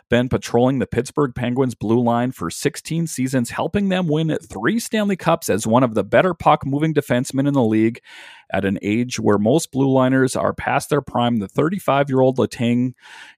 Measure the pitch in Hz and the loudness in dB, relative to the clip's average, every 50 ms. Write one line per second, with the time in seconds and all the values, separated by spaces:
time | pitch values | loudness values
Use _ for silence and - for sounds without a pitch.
0 | _ _ 117 120 123 127 - 98 - - - 120 123 127 139 127 98 - - 117 | _ _ 0 2 2 0 -2 -4 -2 -2 0 2 2 2 2 0 -2 -2 -2 -4
1 | - - - 156 143 135 - - 120 120 123 131 135 127 113 - - 104 113 123 | -4 -2 -2 -2 -2 -2 -2 -4 -4 -2 0 0 -2 -2 -4 -4 -2 0 0 2
2 | 120 117 117 120 123 131 - - 87 82 - - - 143 - - - - 156 165 | 2 2 0 0 -2 -4 -4 -6 -8 -8 -6 -4 -4 -4 -4 -6 -8 -6 -4 -4
3 | 170 160 - - 127 131 135 127 120 - - - 113 160 - 208 202 190 185 185 | -4 -4 -4 -4 -4 -2 -2 -2 -2 -2 -4 -6 -4 -2 -2 -2 -2 0 0 -2
4 | 180 156 147 156 160 156 151 - - - - 147 110 147 220 233 - - - 220 | 0 0 -2 0 0 -2 -4 -4 -6 -10 -10 -4 -2 -2 -2 -2 -4 -4 -4 -2
5 | 208 202 196 - - 170 165 160 - - 95 104 - 113 110 123 135 120 107 107 | -2 -2 -4 -2 0 0 0 0 0 -2 -2 -2 0 2 4 4 2 2 0 -2
6 | 98 107 117 123 160 185 170 - - 156 151 151 - 139 135 147 156 160 151 147 | 0 2 2 2 4 2 -2 0 2 2 2 2 0 -2 -2 0 0 0 0 -2
7 | - - 123 123 139 - - 135 135 143 143 139 120 110 110 110 110 113 120 - | 0 0 -2 -2 -2 -2 -2 -2 0 2 2 2 2 2 4 4 2 2 0 -4
8 | - - - - - - - - _ - - 95 98 95 98 - - 101 107 117 | -10 -20 -20 -20 -20 -20 -20 -20 _ -6 -4 -2 0 0 -2 -2 -2 -2 -2 -2
9 | 123 123 - - 110 110 104 101 104 110 135 170 - - - 131 139 135 131 131 | -2 -4 -6 -2 2 2 2 4 4 2 2 2 0 -2 -2 -2 0 2 2 2
10 | 127 127 131 131 127 123 - - - 101 - - - - 123 135 - - 147 143 | 2 2 2 2 2 0 0 0 -2 -2 -2 -4 -4 -4 -2 -2 -2 -2 -2 -2
11 | 139 - - 120 120 120 120 110 98 98 - 139 143 165 202 190 - - 135 139 | -2 -2 -2 0 0 0 0 -2 -2 -2 -2 -2 -2 -2 -2 -2 -2 0 0 0
12 | 143 143 131 131 131 131 131 127 113 - - - 117 117 120 120 127 127 - _ | 0 2 2 2 2 4 2 0 -2 -2 -2 -2 0 0 2 0 0 -2 -6 _
13 | - - - - - - - | -18 -20 -20 -20 -20 -20 -12